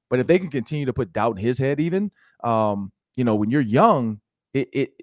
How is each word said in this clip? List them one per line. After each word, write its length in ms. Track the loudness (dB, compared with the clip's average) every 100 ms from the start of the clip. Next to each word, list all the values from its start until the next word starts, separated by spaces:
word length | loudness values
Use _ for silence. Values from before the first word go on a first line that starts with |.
| _
but 120 | 0
if 60 | 2
they 120 | 2
can 100 | 0
continue 380 | -6 -4 -4 -4
to 80 |
put 180 | -4 -4
doubt 240 | -2 -2 0
in 80 |
his 140 | -2 0
head, 220 | 0 0
even, 300 | 0 -2 -4 -8 _ _
um, 460 | -2 0 0 -2 -6 -12 _
you 100 | -2
know, 100 | 0
when 160 | 0 2
you're 100 | 0
young, 640 | 2 4 4 4 -2 -6 _ _ _
it, 160 | -4 -2
it 300 | -4 -4 -8